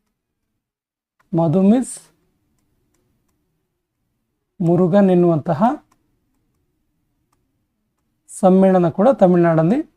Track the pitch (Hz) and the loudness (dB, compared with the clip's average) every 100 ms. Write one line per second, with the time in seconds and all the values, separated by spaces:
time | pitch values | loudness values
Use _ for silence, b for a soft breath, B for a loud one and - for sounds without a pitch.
0 | _ _ _ _ _ _ _ _ _ _ | _ _ _ _ _ _ _ _ _ _
1 | _ _ _ 165 165 170 190 240 240 - | _ _ _ -4 -2 0 2 0 -2 -12
2 | _ _ _ _ _ _ _ _ _ _ | _ _ _ _ _ _ _ _ _ _
3 | _ _ _ _ _ _ _ _ _ _ | _ _ _ _ _ _ _ _ _ _
4 | _ _ _ _ _ _ 170 175 180 202 | _ _ _ _ _ _ -2 0 0 2
5 | 190 180 175 165 180 147 226 294 - _ | 2 2 0 -2 -4 -2 -2 -4 -14 _
6 | _ _ _ _ _ _ _ _ _ _ | _ _ _ _ _ _ _ _ _ _
7 | _ _ _ _ _ _ _ _ _ _ | _ _ _ _ _ _ _ _ _ _
8 | _ _ _ - 190 185 190 185 170 - | _ _ _ -2 2 2 2 2 -2 -2
9 | 214 269 185 175 170 160 160 254 330 | -2 0 0 2 0 0 -2 -2 -6